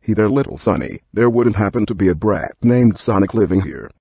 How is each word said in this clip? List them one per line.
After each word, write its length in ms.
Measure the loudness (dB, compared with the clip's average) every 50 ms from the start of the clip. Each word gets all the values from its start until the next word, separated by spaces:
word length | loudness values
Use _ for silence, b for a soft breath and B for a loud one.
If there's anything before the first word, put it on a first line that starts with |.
| _
Hey 100 | -2 0
there, 140 | 0 2 2
little 300 | 2 0 -2 -4 -6 -4
Sonny. 440 | -2 -2 -2 -2 -4 -6 -10 -14 _ _
There 180 | -2 2 2 2
wouldn't 240 | 2 2 2 2 2
happen 320 | 0 -2 -2 0 -2 -2
to 80 | -2 -2
be 140 | 0 2 0
a 60 | 2
brat 400 | 0 0 -2 -2 -2 -4 -8 -10 _
named 380 | 0 2 4 4 4 4 2 0
Sonic 360 | -4 -2 0 0 0 0 2
living 260 | 0 0 2 2 -2
here 280 | -2 -2 -10 -14 -16 -18 _ _